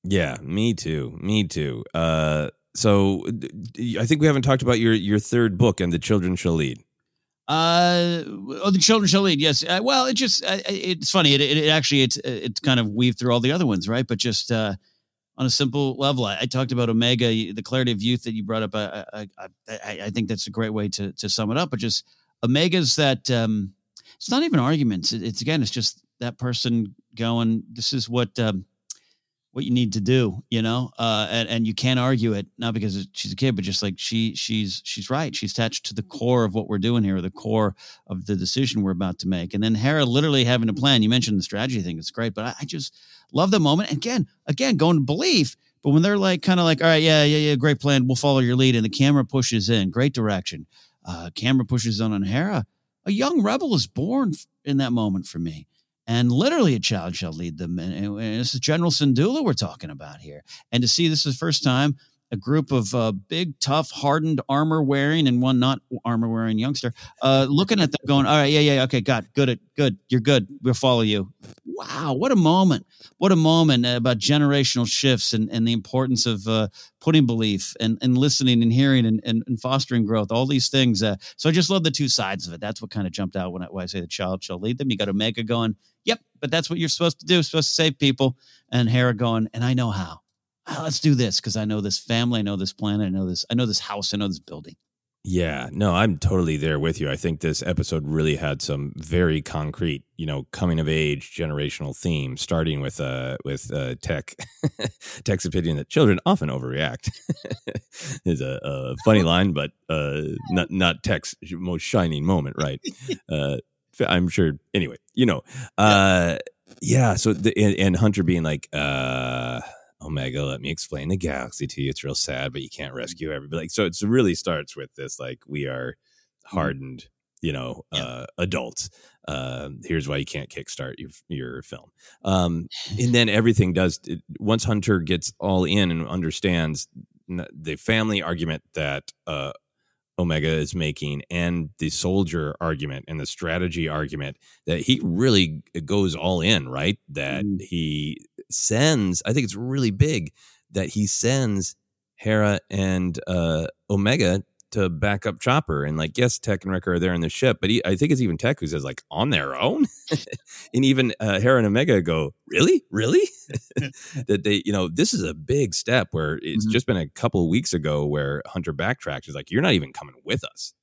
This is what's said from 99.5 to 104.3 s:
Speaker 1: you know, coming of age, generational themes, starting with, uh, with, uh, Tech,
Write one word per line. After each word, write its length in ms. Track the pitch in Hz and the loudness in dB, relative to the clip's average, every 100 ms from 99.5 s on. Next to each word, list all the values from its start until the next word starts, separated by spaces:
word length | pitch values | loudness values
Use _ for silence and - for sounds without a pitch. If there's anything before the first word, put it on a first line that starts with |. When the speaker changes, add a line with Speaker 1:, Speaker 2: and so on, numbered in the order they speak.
| 80 76 - 85 67 _ - | -6 -6 -4 -4 -4 _ -10
Speaker 1:
you 100 | 78 | -6
know, 180 | 71 - | -6 -8
coming 260 | - 90 82 | -4 0 0
of 80 | 76 | 0
age, 460 | 78 78 71 - - | 0 0 -2 -8 -8
generational 600 | 80 73 73 - 73 67 | -6 -4 -6 -6 -10 -6
themes, 440 | 87 78 67 64 | -2 -2 -4 -8
starting 380 | - 82 80 71 | -2 0 0 -2
with, 200 | 67 - | -6 -6
uh, 360 | 69 65 64 65 | -6 -6 -6 -8
with, 280 | - 69 - | -8 -8 -6
uh, 220 | 73 64 64 | -6 -6 -6
Tech, 320 | - 76 - | -6 -6 -8